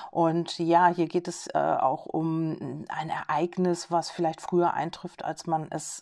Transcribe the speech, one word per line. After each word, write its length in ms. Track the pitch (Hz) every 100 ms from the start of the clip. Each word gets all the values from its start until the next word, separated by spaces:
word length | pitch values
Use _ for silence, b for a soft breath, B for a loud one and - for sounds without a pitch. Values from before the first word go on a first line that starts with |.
| B
Und 460 | - 165 170 165 -
ja, 280 | 165 170 180
hier 200 | 170 165
geht 200 | 175 175
es, 200 | - -
äh, 100 | 156
auch 480 | 151 - 135 151 -
um 800 | 160 160 160 160 156 139 143 -
ein 200 | - 160
Ereignis, 840 | - - 151 175 185 180 175 -
was 180 | 170 -
vielleicht 320 | - 165 -
früher 320 | - 175 170
eintrifft, 500 | - 160 - 175 -
als 240 | - 160 -
man 200 | 160 156
es 320 | 156 - -